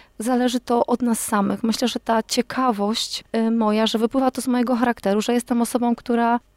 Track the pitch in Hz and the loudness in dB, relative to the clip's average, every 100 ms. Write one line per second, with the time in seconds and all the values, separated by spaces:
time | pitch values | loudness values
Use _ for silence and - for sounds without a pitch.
0 | - - 220 254 247 247 - 240 - 247 | -20 -8 -2 0 2 0 0 0 2 0
1 | 240 220 - 214 202 202 226 214 240 - | 0 -2 -2 0 0 0 -2 0 -2 -2
2 | - 226 - - - - 262 202 202 226 | -2 0 0 -2 -2 0 0 0 -2 -2
3 | - - - 226 226 226 214 214 220 220 | -4 -8 -6 -2 0 2 2 2 2 2
4 | 226 269 262 254 254 247 240 240 247 233 | 0 2 0 0 0 0 2 2 0 0
5 | 196 208 214 240 - 233 233 240 240 233 | 0 0 2 0 0 0 0 0 0 -2
6 | - 233 233 240 - | 0 0 2 0 -4